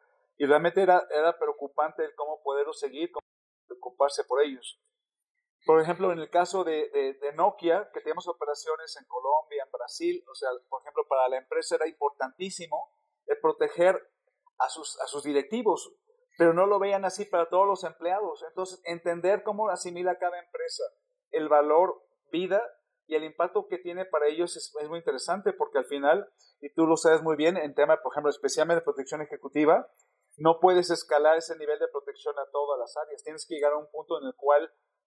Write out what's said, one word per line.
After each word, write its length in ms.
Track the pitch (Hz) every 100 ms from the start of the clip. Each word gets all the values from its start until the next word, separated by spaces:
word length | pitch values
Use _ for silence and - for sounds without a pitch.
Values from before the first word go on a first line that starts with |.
| _ _ _ -
y 80 | 139
realmente 360 | 151 170 190
era, 260 | 185 180 -
era 260 | 151 165 170
preocupante 680 | 151 143 139 - 151 156 151
el 100 | -
cómo 260 | 147 151
poderlos 360 | 135 139 147 156
seguir, 320 | 139 135 170
cómo 140 | 151 - _ _ _ -
preocuparse 560 | 123 127 - 143 -
por 180 | - 127
ellos. 400 | 147 131 - - _ _ _ _ _ _ _ _ -
Por 160 | 160
ejemplo, 300 | 160 175 190
en 80 | 165
el 100 | 151
caso 340 | 175 175 190
de, 260 | 170 156 147
de, 220 | 143 135 139
de 180 | 143
Nokia, 560 | 151 196 - 170 175 208
que 80 | 156
teníamos 280 | 156 160 180
operaciones 680 | 165 147 147 160 156 160 143
en 80 | 131
Colombia, 580 | 127 131 151 151 143 131
en 60 |
Brasil, 520 | - 123 - 170 180 -
o 60 | -
sea, 140 | 135 123 _
por 120 | 131
ejemplo, 260 | 147 151 147
para 200 | 135 127
la 100 | 131
empresa 380 | - 160 - 165
era 120 | 160
importantísimo 1040 | - 143 - - - 190 185 160 - - _ _ _ -
el 140 | 143
proteger 600 | 156 151 151 - 180 185 - _ _ _ _ -
a 100 | 131
sus, 300 | 165 151 -
a 60 | 135
sus 160 | 143
directivos, 680 | 147 143 135 226 214 151 - _ _ _ _ -
pero 160 | 170
no 140 | 170 196
lo 100 | 202
veían 260 | 196 196
así 220 | 190 196 202
para 240 | 175 165
todos 160 | 180 196
los 180 | 185
empleados. 600 | 175 165 170 190 196 147 160
Entonces, 320 | 185 185 185
entender 580 | 170 170 175 170 180 202
cómo 280 | 208 208 214
asimila 500 | 180 180 175 185 175
cada 180 | 175 175
empresa 460 | 175 160 165 - 120 _ _ _ _
el 180 | 156 156
valor 560 | 147 147 156 185 - _ _ 143
vida 300 | 160 185 196 233 - _ _ -
y 80 | 156
el 80 |
impacto 440 | 156 156 175 214 196
que 120 | 180
tiene 260 | 175 175 190
para 220 | 156 147
ellos 280 | 156 170 -
es, 160 | - 151
es 80 | 151
muy 120 | 170
interesante, 520 | 165 131 - 190 202
porque 280 | 185 147 139
al 60 | 127
final, 460 | 143 139 185 202 _ _ _
y 120 | 143 -
tú 100 | 160
lo 100 | 160
sabes 280 | 165 160
muy 120 | 160 147
bien, 220 | 156 185
en 160 | 151
tema, 300 | 139 147 156
por 100 | 131
ejemplo, 160 | 147 147
especialmente 520 | 143 139 156 156 170
de 40 | 160
protección 380 | 139 131 156
ejecutiva, 640 | 147 143 135 147 156 202 262 _ _ _ _ -
no 220 | 160 165
puedes 320 | 185 180 175
escalar 460 | 165 - 147 151 165
ese 200 | 165 160
nivel 220 | 151 151
de 80 | 165
protección 500 | 143 139 139 151 143
a 140 | 139
todas 280 | 143 143 131
las 160 | 117 147
áreas. 260 | 151 143
Tienes 240 | 156 156 -
que 80 | 156
llegar 180 | 147
a 40 | 151
un 120 | 151
punto 300 | 151 - 160
en 80 | 135
el 80 | -
cual, 360 | 139 147 - _ _ _